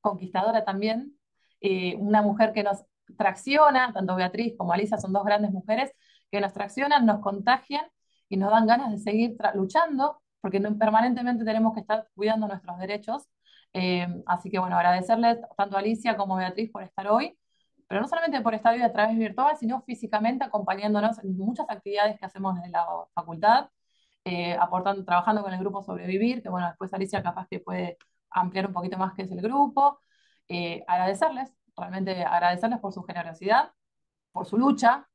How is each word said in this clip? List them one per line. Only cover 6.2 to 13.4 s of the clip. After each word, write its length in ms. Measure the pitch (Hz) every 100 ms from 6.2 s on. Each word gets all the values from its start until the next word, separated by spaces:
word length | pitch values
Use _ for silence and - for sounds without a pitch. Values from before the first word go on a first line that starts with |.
| _
que 120 | 202
nos 100 | 190
traccionan, 540 | 196 202 247 277 285 226
nos 160 | 208
contagian 640 | 202 202 208 254 _ 285 311 _ _ _ _
y 80 | 190
nos 160 | 196
dan 160 | 220 220
ganas 240 | 240 262
de 60 | 202
seguir 400 | 214 214 233 -
tra-, 180 | 208 196
luchando, 640 | 190 311 330 269 285 - _ _
porque 180 | 196 196
no, 180 | 208 214
permanentemente 680 | 220 220 247 247 240 240 220
tenemos 280 | 220 220
que 60 | 220
estar 300 | 196 220 - -
cuidando 340 | 208 220 214
nuestros 280 | 190 185 175
derechos. 520 | 190 208 214 269 - _